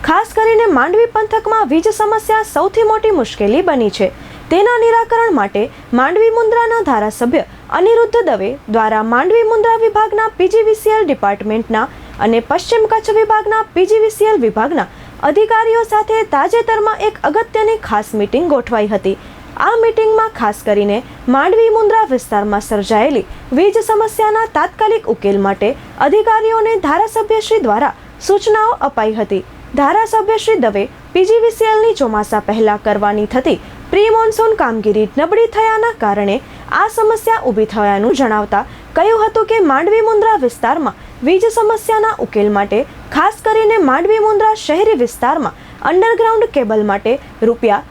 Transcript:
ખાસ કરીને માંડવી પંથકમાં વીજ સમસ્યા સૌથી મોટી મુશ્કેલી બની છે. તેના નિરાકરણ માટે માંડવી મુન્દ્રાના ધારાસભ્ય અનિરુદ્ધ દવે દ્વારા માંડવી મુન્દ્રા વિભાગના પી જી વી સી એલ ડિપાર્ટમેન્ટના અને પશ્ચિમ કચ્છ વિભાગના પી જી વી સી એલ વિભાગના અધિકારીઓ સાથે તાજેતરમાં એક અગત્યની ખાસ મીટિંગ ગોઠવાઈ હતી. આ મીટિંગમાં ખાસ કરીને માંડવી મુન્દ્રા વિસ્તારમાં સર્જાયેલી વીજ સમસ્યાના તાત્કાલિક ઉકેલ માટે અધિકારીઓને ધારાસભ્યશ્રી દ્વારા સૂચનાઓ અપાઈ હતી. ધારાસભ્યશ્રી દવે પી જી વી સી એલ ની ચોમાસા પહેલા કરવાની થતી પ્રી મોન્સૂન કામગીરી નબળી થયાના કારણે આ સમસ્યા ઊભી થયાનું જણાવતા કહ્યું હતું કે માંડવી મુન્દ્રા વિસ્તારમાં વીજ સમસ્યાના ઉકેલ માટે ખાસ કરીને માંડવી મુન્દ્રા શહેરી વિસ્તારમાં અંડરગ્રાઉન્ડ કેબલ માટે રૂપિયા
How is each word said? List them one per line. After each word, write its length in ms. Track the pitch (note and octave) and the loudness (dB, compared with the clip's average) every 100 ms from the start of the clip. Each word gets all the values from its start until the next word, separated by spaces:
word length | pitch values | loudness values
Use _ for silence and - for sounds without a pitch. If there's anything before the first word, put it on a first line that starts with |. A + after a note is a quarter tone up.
ખાસ 280 | - E4+ A4 - | 0 -2 -2 0
કરીને 360 | A4 A4 A4+ | 2 2 2
માંડવી 320 | C#4 C#4 G4+ A#4 | 2 2 2 2
પંથકમાં 560 | G#4+ G#4+ A4 G#4+ A4 E4 | 0 -2 -2 0 -2 0
વીજ 140 | D#4 | 0
સમસ્યા 600 | G#4+ G#4 G#4 G#4+ G#4+ A4 G#4 | 0 0 0 -2 0 -2 0
સૌથી 280 | C#4+ F#4+ A4 | -2 -2 0
મોટી 280 | G#4+ A4 A4 | 0 2 0
મુશ્કેલી 520 | F4+ A#3 - G3+ C4 | 0 -2 -2 0 0
બની 280 | F#4+ C4+ G#3+ | 0 0 -2
છે. 180 | - F#3+ - - - - | 0 -4 -4 -20 -20 -2
તેના 280 | E4+ G#4 A#4+ | 2 2 2
નિરાકરણ 560 | A#4 A#4 A4+ A#4 A4+ | 2 2 0 0 0
માટે 360 | C#4+ G3 G3+ G#3+ - - | 0 -2 -2 -6 -8 -4
માંડવી 360 | B3 C#4 F#4 A4+ | 0 2 2 2
મુન્દ્રાના 520 | A4+ A4 A4+ A#4 A#4 | 2 2 2 0 -2
ધારાસભ્ય 640 | E4+ A3+ D4+ - A#3+ D4 - - - | 0 -2 -2 -4 0 0 -2 -14 -6
અનિરુદ્ધ 540 | D#4 F#4+ A#4 A4+ A#4 F#4 | 0 2 4 2 0 0
દવે 320 | A3 G3 C#4+ - | -2 -4 -8 -4
દ્વારા 300 | A3 G#3+ G#3+ | -2 0 0
માંડવી 400 | A3 A#3+ F4 A4+ | 0 0 2 2
મુન્દ્રા 340 | A4 A4+ A4+ A4+ | 2 2 2 2
વિભાગના 520 | A4+ G#4 A4 G#4 A4 - | 0 0 0 0 -4 0
પી 100 | F#4 | 0
જી 140 | A4 | 2
વી 120 | G#4+ | 2
સી 160 | A4 G#4+ | 0 0
એલ 160 | G#4+ F4+ | 0 0
ડિપાર્ટમેન્ટના 840 | C4+ G3+ G3+ G#3 A3 A3+ A3 C4+ - - - | 0 -2 -2 -4 -4 -2 -4 -4 -8 -18 -4
અને 200 | A3 A#3 | 0 0
પશ્ચિમ 460 | A#3 F4+ - A4+ A4 | 0 -4 0 0 2
કચ્છ 240 | A4 A4 | 0 0
વિભાગના 500 | G#4+ A4 G#4+ G#4 A4 A4 | 0 2 0 0 -2 -2
પી 120 | E4+ F#4 | -2 2
જી 120 | A4 | 2
વી 120 | A4 | 2
સી 140 | A4 | 2
એલ 160 | G#4+ G#4 | 0 2
વિભાગના 460 | A3+ G#3+ B3+ D#4 - - - - | 0 0 -2 -2 -4 -10 -20 -4
અધિકારીઓ 600 | D4 D4+ A4 A4+ A4+ A4+ | 0 2 2 2 2 0
સાથે 400 | A4+ G#4+ G#4+ A4 | 0 -2 0 -2
તાજેતરમાં 720 | G#4+ C#4 F4 A#4 A4+ A4 G#4+ G#4+ G#4+ | 0 0 0 0 0 0 0 0 -4
એક 60 | - | -2
અગત્યની 520 | - F4 A4+ A4 G#4+ A4 | -2 -2 -2 -2 0 -2
ખાસ 280 | - G#3+ G#3+ | -2 -4 -2
મીટિંગ 340 | G#3+ G3+ B3+ E4+ | -4 -2 0 0
ગોઠવાઈ 380 | C#4 A#3+ A3+ G#3 | -2 0 -2 -2
હતી. 300 | G#3 F#3+ G3 - - - - | -2 -2 -6 -12 -20 -20 -4
આ 200 | E4+ A4+ | 0 2
મીટિંગમાં 460 | A4+ A4+ A4 A4 A4 | 2 2 2 2 0
ખાસ 260 | A4 G#3+ G#3 - | -2 -4 -4 -2
કરીને 360 | G3+ G3+ G#3 - - - | 0 0 -2 -6 -10 -2
માંડવી 400 | C4+ E4 A4 A4+ | 0 2 2 4
મુન્દ્રા 400 | A4 G#4+ A4 G#4+ | 2 2 2 0
વિસ્તારમાં 500 | B3+ - G#3 G#3 G#3 | -2 -2 -2 -2 -4
સર્જાયેલી 640 | - G#3+ F#3+ A3 C4 C4 - - - | -2 -4 0 0 2 0 -4 -14 -4
વીજ 220 | C4 G4 G#4+ G#4 | 2 2 2 0
સમસ્યાના 600 | G#4+ A4 - G#4+ G#4+ A4+ | 0 0 0 0 0 -2
તાત્કાલિક 600 | D4+ E4 - A4 A4+ - | -2 -2 0 0 0 -2
ઉકેલ 320 | - G3+ G3 | -2 0 0
માટે 380 | G3 G3 G#3 C4+ - - | 0 0 -2 -4 -12 -2
અધિકારીઓને 760 | C#4 G4+ A4 A4 A4 A4+ A4 A4 | 2 2 2 2 2 0 0 0
ધારાસભ્યશ્રી 840 | D4 D#4+ A4 A4 G#4+ A4 - A4 | 0 0 0 -2 -2 -2 0 0
દ્વારા 340 | B3+ G#3 C#4 - - - - | 0 0 0 -4 -18 -10 0
સૂચનાઓ 440 | G4 A4 A4 A4 - | 0 2 2 2 0
અપાઈ 320 | C#4+ C#4 G#3+ | -2 -2 -2
હતી. 300 | A3 G#3 G3 - - - | -2 -4 -4 -6 -20 -8
ધારાસભ્યશ્રી 800 | - C#4+ G4 A4 A4 G4 A4 A4 | -2 2 2 0 0 0 -2 0
દવે 340 | G#4+ A#3 G3 G#3+ - - | 0 2 0 -4 -8 -4
પી 120 | F4 | 0
જી 160 | F#4 A4+ | 4 4
વી 100 | A#4 | 2
સી 140 | A4+ | 2
એલ 240 | A4 G#4+ A4+ | 2 4 2
ની 60 | |
ચોમાસા 460 | G4+ B3+ G#3+ G#3 G#3+ G3+ | 2 -2 -2 -2 -2 -2
પહેલા 300 | G#3+ G#3+ G#3 | 0 0 0
કરવાની 420 | A3 G#3 G#3 G#3 G#3 | -2 0 0 -2 -2
થતી 320 | B3+ C#4+ G3 - - - | -2 0 -2 -6 -20 -2
પ્રી 100 | G4 | 2
મોન્સૂન 540 | A4 A4 A4 A4 A4 | 4 4 2 2 0
કામગીરી 540 | A4 C4 A3+ G#3 G#3 G#3+ - | 2 -2 0 0 0 0 0
નબળી 280 | E4 G#4+ A4+ | 0 2 2
થયાના 460 | G#4 A4 A4 A#4 A4 | 2 0 2 -2 -2
કારણે 420 | G#3+ G3+ G3+ A#3 - - - | -2 -2 -2 -4 -6 -20 -4
આ 140 | - G#4 | -2 0
સમસ્યા 480 | A4+ A4 A4 - A4+ C4 | 0 0 0 0 -2 -2
ઊભી 160 | G#3 | -2
થયાનું 500 | G#3+ G#3+ G3+ G3 A3 | -2 0 0 0 0
જણાવતા 500 | C#4 B3 G#3+ G#3 - C#4 - - - | 0 0 -2 -2 -4 -4 -16 -6 0
કહ્યું 240 | G4 A4+ G#4+ | 2 2 0
હતું 180 | A4 | 0
કે 160 | G#4+ A4+ | 0 0
માંડવી 400 | E4+ C4+ E4+ A4 | 2 2 2 0
મુન્દ્રા 380 | A4 G#4+ A4 G#4 | 2 2 2 0
વિસ્તારમાં 500 | B3 - A3+ D#4+ B3+ - - - | -2 -2 -4 -2 -4 -8 -20 -6
વીજ 160 | B3+ F#4 A4+ | 0 2 2
સમસ્યાના 640 | A4+ G#4+ A4 - A4 A4 A4 | 0 0 -2 -2 0 0 -4
ઉકેલ 320 | A#3+ G#3+ G#3 | -4 -2 0
માટે 300 | G#3 G3+ G#3 C#4+ - - | 0 -2 -2 -4 -12 -8
ખાસ 220 | D4 F#4 G#4+ | -2 -2 -2
કરીને 340 | A4 A4 G#4+ A4+ | -2 2 2 2
માંડવી 400 | C#4+ C4+ F4+ A4 | 2 0 0 0
મુન્દ્રા 360 | G#4+ G#4 G#4+ | 2 2 0
શહેરી 460 | A4 - D#4+ G#4+ D#4+ | 0 -2 0 2 2
વિસ્તારમાં 520 | A#3+ - B3+ D#4 G#3 - - - | -2 -2 -2 -2 -4 -10 -20 -8
અંડરગ્રાઉન્ડ 640 | - F4 A4+ A#4 A4+ A4+ A4 | -2 2 2 2 0 0 0
કેબલ 320 | C#4+ A3 A3 G#3+ | -2 0 0 0
માટે 320 | G3+ A3 B3 - - | -2 -2 -4 -6 -2
રૂપિયા 400 | A3+ A#3 A3+ G3+ - | -2 0 0 0 -4